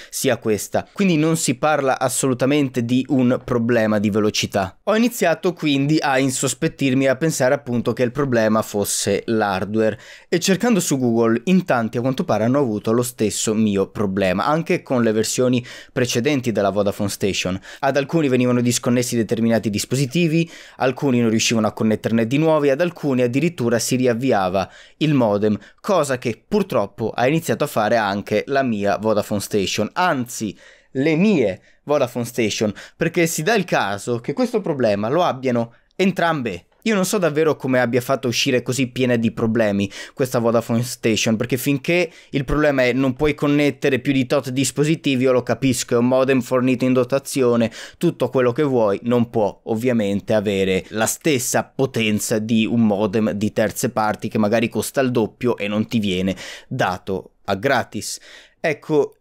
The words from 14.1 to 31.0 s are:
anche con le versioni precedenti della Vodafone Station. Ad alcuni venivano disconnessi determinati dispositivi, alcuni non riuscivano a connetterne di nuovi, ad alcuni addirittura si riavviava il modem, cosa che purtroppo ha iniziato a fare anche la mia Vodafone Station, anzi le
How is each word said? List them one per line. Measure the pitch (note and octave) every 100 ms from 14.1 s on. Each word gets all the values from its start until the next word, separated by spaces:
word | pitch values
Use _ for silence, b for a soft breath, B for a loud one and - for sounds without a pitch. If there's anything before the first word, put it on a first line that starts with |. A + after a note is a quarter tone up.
| F#2+ F#2+ F#2 -
anche | D#3 E3 F3
con | - B2+
le | A2+
versioni | A2 A2 - B2+ B2+ A#2+ B B
precedenti | - B2 B2 B2+ C#3+ A#2+
della | G#2+ G2+
Vodafone | G2 G2+ - G2+
Station. | - G#2 F2+ F#2 F#2 B B
Ad | C#3 C#3
alcuni | C#3 E3+ D3
venivano | B2+ B2 B2
disconnessi | A#2+ A#2+ - B2 A#2+ A#2+
determinati | G#2 A2 A#2 A2+ G#2+
dispositivi, | G2 - B2+ C#3 E3+ E3+ E3 E3 B B B
alcuni | C3 B2 C#3+ B2
non | A#2
riuscivano | A2 - A2+ G#2+
a |
connetterne | - A2 A2 - A2+ A2+
di | C#3
nuovi, | D#3+ D#3 C#3+
ad | C3+
alcuni | F3 E3+ D3+ B2+
addirittura | B2 B2+ E3+ E3+ A#2 A2+
si | - B2+
riavviava | B2+ A#2 C3 A2 F#2 F#2+ F2+ B B B
il | D#3
modem, | C#3+ A#2 G2+ G#2+ G#2+ B B
cosa | - F#3+ C#3+ B2+
che | C3 - -
purtroppo | G#3 G3+ B2+ G2+ - A2
ha | - B2
iniziato | D#3+ E3 G#2+ D3
a |
fare | - G#2+ A#2
anche | G#2 G2+ G2 G#2+ -
la | C3+
mia | C3+ G#2+ G2 F2+
Vodafone | G#2+ G#2 G2+ G#2
Station, | - G#2+ F#2 - G#2
anzi | - F3+ C#3+ A#2+ - A2 - B B B
le | C3+